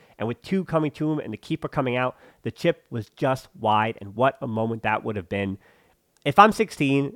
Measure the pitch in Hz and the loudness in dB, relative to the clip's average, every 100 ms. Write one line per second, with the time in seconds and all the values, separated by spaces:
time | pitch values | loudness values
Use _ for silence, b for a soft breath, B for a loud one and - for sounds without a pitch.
0 | b - 113 117 - 190 170 160 143 - | b -8 -8 -8 -4 -4 -2 -2 -2 -2
1 | 156 151 110 107 - 160 151 156 127 123 | -4 -2 -6 -12 -8 -6 -4 -2 -2 0
2 | 127 - b b - - 170 - _ 120 | -2 -6 b b -10 -2 -2 -2 _ -10
3 | - - 139 131 - - 110 107 110 - | -10 -2 -2 -2 -6 -4 2 2 2 -4
4 | 101 104 135 - 127 110 113 113 110 107 | -10 0 0 0 -6 -4 -2 -2 -2 -2
5 | 110 104 87 101 98 98 b b b b | -2 -6 -4 -4 -2 -6 b b b b
6 | _ _ 143 196 214 208 208 - 139 139 | _ _ 2 6 6 6 -4 -2 0 2
7 | 139 | 0